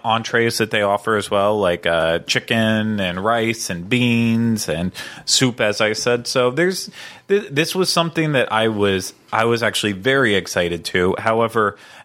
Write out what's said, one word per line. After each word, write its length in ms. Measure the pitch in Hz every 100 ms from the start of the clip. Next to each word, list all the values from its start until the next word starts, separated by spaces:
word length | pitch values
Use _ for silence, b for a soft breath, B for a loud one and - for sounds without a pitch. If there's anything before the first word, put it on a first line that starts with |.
entrees 560 | 117 113 113 120 117 -
that 120 | 110
they 80 | 110
offer 340 | 101 101 113 107
as 140 | -
well, 300 | 104 101 107
like, 240 | 92 87 87
uh, 340 | 82 82 82
chicken 800 | - 123 - 117 110 110 107 104
and 240 | 92 90
rice 280 | 104 117 113 113 -
and 180 | 87 92
beans 800 | 123 120 117 117 113 117 110 -
and 220 | 78 90 B B B -
soup, 340 | - 127 113
as 200 | 107 104
I 120 | 110
said. 340 | 107 123 120 -
So 240 | 131 123
there's, 400 | 135 180 180 - B B B -
th-, 200 | 202 -
this 220 | 143 165
was 140 | 185 180
something 400 | 175 165 - 156
that 200 | 139 113
I 140 | 110 113
was, 440 | 107 101 95 - - -
I 120 | 110
was 180 | 117 117
actually 300 | 110 - 107
very 420 | 95 117 135 120
excited 500 | 98 85 95 87 85 -
to. 280 | 92 90 -
However, 580 | 113 113 113 113 101 - B B